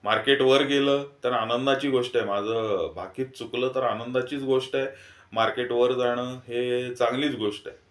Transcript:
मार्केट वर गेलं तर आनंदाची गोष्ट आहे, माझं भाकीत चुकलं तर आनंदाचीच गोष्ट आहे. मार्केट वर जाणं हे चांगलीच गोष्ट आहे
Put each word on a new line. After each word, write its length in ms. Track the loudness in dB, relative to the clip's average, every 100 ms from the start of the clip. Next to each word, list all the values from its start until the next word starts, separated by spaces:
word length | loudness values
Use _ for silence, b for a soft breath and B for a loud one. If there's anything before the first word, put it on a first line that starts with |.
मार्केट 380 | 0 0 2 4
वर 220 | 6 6
गेलं 420 | 4 2 2 0 -2 -6
तर 80 | -2
आनंदाची 580 | -2 0 0 2 0 2
गोष्ट 280 | 0 2 -2
आहे, 80 | 0
माझं 640 | -2 -2 -2 -2 -2 -2 -6
भाकीत 300 | -12 -8 -8
चुकलं 460 | -8 -8 -4 -2 0
तर 80 |
आनंदाचीच 600 | -2 -2 -2 -2 -2 -4
गोष्ट 320 | 2 0 2 -2
आहे. 120 | -4 B B B B
मार्केट 400 | 0 0 0 -2
वर 200 | 2 2
जाणं 440 | 4 0 0 -4 -10
हे 580 | -6 -4 0 -2 -2 0
चांगलीच 400 | 0 2 -2 0
गोष्ट 320 | -4 -4 -14
आहे 100 | -18 _